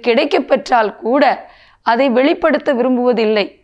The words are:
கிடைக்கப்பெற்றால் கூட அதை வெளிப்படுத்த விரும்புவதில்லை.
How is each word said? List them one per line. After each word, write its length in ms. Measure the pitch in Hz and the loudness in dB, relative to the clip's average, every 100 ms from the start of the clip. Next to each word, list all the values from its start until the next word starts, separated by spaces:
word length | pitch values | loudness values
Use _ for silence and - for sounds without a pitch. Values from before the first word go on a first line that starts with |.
கிடைக்கப்பெற்றால் 840 | 247 233 302 359 254 262 - 247 214 - | 0 0 0 -2 0 -2 0 0 0 -4
கூட 180 | 220 277 269 190 - - - _ | -2 2 2 0 -8 -20 -20 _
அதை 200 | - 233 277 233 | -2 0 2 2
வெளிப்படுத்த 520 | 277 339 320 285 - 233 | 2 2 0 0 -2 -2
விரும்புவதில்லை. 680 | 254 247 247 233 214 214 185 - | 0 0 0 0 0 0 -4 -10